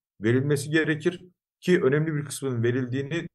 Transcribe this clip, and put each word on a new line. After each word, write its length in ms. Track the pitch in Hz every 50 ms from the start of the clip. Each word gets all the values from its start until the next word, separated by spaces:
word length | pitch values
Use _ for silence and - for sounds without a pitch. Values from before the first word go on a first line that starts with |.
| _ _ _ -
verilmesi 500 | 95 113 120 131 139 147 147 139 147 151
gerekir 540 | 151 160 151 151 151 147 - 175 180 - - - _ _ _ _ _ _
ki 220 | - 175 180 -
önemli 320 | - 131 143 151 156 160 151
bir 100 | 147 147
kısmının 380 | - - - 135 135 123 117
verildiğini 640 | 113 120 120 135 127 120 123 139 139 135 160 170 170 -